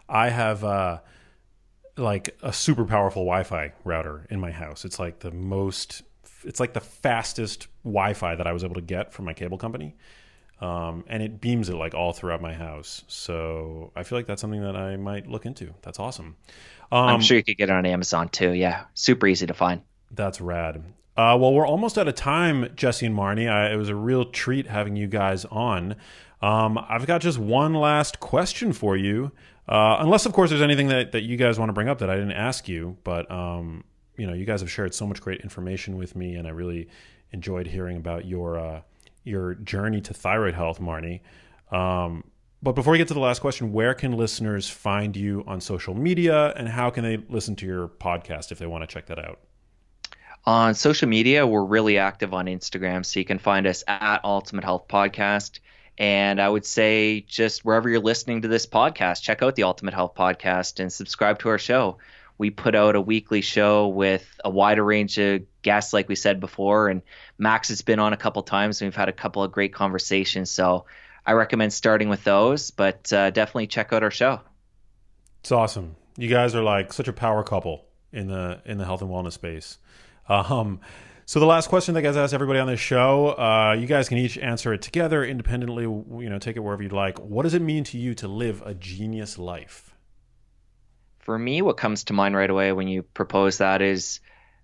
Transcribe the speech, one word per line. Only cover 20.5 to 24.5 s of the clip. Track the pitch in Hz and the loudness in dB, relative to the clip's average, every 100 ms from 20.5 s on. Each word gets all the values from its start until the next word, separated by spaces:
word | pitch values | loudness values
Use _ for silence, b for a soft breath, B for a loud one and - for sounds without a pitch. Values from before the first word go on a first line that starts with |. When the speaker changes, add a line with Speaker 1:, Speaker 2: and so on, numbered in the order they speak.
| 85 82 78 82 - _ - | -4 -6 -8 -14 -20 _ 2
Speaker 1:
Uh, | 117 123 | 4 6
well, | 131 | 6
we're | 139 147 | 6 4
almost | 160 220 214 | 2 0 0
out | 160 | 0
of | |
time, | - 139 156 175 139 120 - | -2 -2 2 2 2 -2 -2
Jesse | 131 120 117 | -2 0 -2
and | 104 | 0
Marnie. | 98 107 117 | 0 0 0
I, | 104 104 | 2 2
it | 107 | 0
was | 104 | -2
a | |
real | 104 113 127 123 | -2 0 0 0
treat | - - | -4 -2